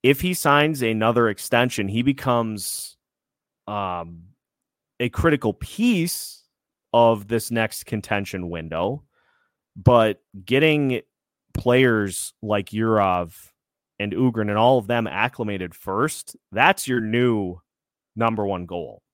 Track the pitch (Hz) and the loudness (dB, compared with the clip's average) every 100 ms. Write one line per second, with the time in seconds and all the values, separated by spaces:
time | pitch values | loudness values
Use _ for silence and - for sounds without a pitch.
0 | 127 143 180 175 156 143 156 143 117 110 | 4 2 0 0 2 4 2 0 -2 2
1 | 110 120 113 101 - 123 123 - 98 110 | 2 2 0 -2 0 0 0 -2 -2 0
2 | 127 135 131 120 113 104 - - - _ | 0 0 0 0 -2 -6 -10 -10 -12 _
3 | _ _ _ _ _ _ - 104 95 87 | _ _ _ _ _ _ -8 -6 -4 -6
4 | 85 85 90 _ _ _ _ _ _ _ | -8 -16 -20 _ _ _ _ _ _ _
5 | 123 - 175 147 110 95 - - 240 196 | -4 0 0 2 0 -4 -10 0 2 2
6 | 170 - - - _ _ _ _ _ 117 | 0 -4 -12 -18 _ _ _ _ _ 4
7 | 117 110 101 117 - 117 110 - - 110 | 4 4 -2 -4 -2 -2 -2 -6 -8 -8
8 | - 101 98 95 87 85 80 82 95 143 | -2 -4 -4 -8 -8 -8 -6 -4 -4 -6
9 | _ _ _ _ _ _ _ - 113 120 | _ _ _ _ _ _ _ 0 4 6
10 | 110 101 _ 98 95 131 156 151 135 123 | 4 0 _ -20 -2 2 4 2 0 -2
11 | _ _ _ _ _ - 123 123 131 110 | _ _ _ _ _ -2 2 4 6 4
12 | 101 - - _ 107 104 95 107 113 110 | 0 -4 -12 _ -2 -2 -2 -2 2 2
13 | 98 90 85 - - _ _ _ _ - | 2 0 -4 -12 -20 _ _ _ _ -8
14 | 104 92 127 113 104 104 120 131 101 120 | -6 0 0 0 -2 2 4 4 0 -2
15 | 107 90 120 - 107 101 87 - - 98 | -2 -2 -4 -4 -6 -6 -8 -10 -6 -2
16 | 151 - - - _ 107 147 294 - 123 | -2 -4 -16 -20 _ 2 2 2 -2 -4
17 | 110 117 123 110 92 87 _ _ _ _ | 0 0 2 0 -4 -8 _ _ _ _
18 | _ 107 113 110 101 92 87 87 71 50 | _ -2 -2 0 -2 -4 -6 -10 -10 -16
19 | _ | _